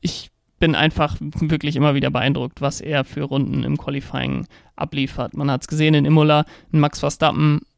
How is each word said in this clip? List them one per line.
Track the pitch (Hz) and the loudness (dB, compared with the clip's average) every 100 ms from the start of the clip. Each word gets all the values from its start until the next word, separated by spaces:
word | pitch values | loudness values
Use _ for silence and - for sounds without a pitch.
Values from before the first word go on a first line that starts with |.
Ich | 170 - - _ _ _ | -6 -8 -16 _ _ _
bin | 165 | 0
einfach | 131 156 160 147 - | 2 0 2 -2 -2
wirklich | 147 - 160 160 147 147 | -8 -4 -2 0 -2 0
immer | 147 | 2
wieder | 139 135 | 2 0
beeindruckt, | 127 127 139 127 - | 0 0 -2 -4 -4
was | 139 - | -4 -4
er | - 147 | -4 -4
für | 135 - | -4 -6
Runden | 143 135 135 139 | -4 -2 -2 -2
im | 123 147 | -2 -4
Qualifying | - 139 - 135 - - - - _ - | -4 -8 -6 -6 -4 -4 -8 -16 _ -10
abliefert. | 165 143 135 - - - | -8 -4 -6 -4 -8 -4
Man | 143 | -2
hat's | 135 - | -2 -4
gesehen | 156 156 | 0 4
in | 151 143 | 4 6
Imola, | 156 151 151 151 - _ | 6 6 4 2 -6 _
ein | 156 | 2
Max | 147 - | 2 0
Verstappen | 147 - 156 - 151 147 - | -6 0 0 4 2 2 -4